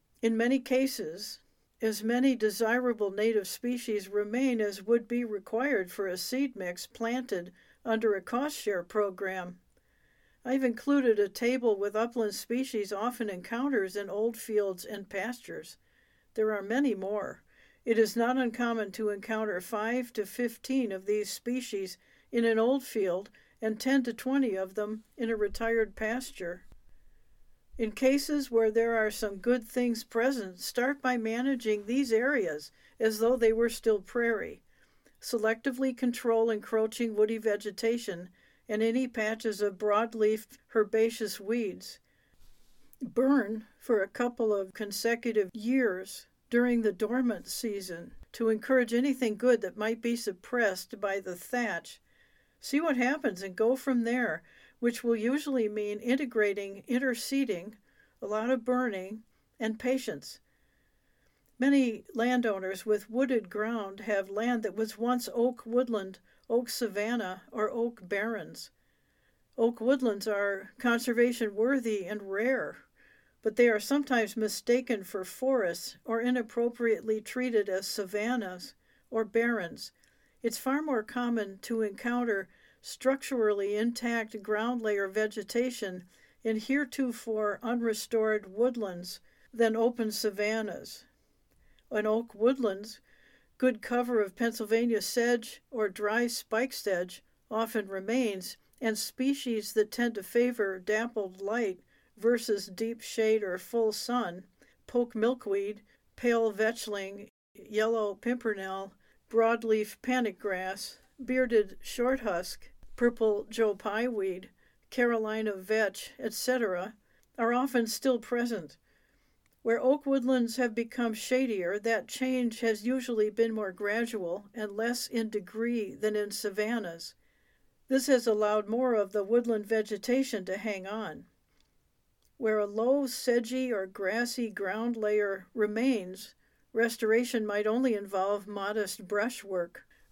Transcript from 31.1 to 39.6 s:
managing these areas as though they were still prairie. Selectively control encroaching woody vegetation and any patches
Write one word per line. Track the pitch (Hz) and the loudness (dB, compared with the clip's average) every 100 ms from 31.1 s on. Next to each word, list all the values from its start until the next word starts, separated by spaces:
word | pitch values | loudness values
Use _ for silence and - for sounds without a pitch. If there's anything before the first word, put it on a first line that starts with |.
| 247 | 0
managing | 220 233 262 254 220 208 202 | -2 0 0 0 0 0 0
these | 254 254 | 0 4
areas | 220 254 285 175 151 - - _ _ | 4 4 2 0 -4 -10 -20 _ _
as | 220 214 | 0 4
though | 226 247 | 2 4
they | 220 | 4
were | 220 233 | 4 2
still | 233 226 208 | 2 2 2
prairie. | 185 240 233 214 165 147 _ _ _ _ _ _ | 0 0 0 0 -4 -12 _ _ _ _ _ _
Selectively | - 233 220 226 277 254 262 247 | -4 0 0 0 -2 0 -2 2
control | 247 240 240 226 233 | 0 0 2 4 4
encroaching | 214 - 220 220 - 233 208 | 0 0 0 0 0 -2 4
woody | 214 226 | 2 4
vegetation | 214 208 208 202 226 233 233 175 185 _ _ _ - | 0 0 -4 -2 0 0 -4 -8 -12 _ _ _ -6
and | 214 | 0
any | 226 240 254 | 2 2 0
patches | 233 214 220 226 196 | -2 -2 -2 -4 0